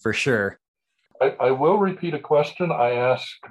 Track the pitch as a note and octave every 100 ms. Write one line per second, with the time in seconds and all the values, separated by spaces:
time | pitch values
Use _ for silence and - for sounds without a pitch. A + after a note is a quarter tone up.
0 | A2+ G#2 C#3 A#2 G2 - _ _ _ _
1 | _ - C3+ - B2+ C3 D3 G3+ F#3+ -
2 | E3+ D#3 - D3 D3 - F3+ D#3 A#2+ A#2+
3 | B2+ B2 - - -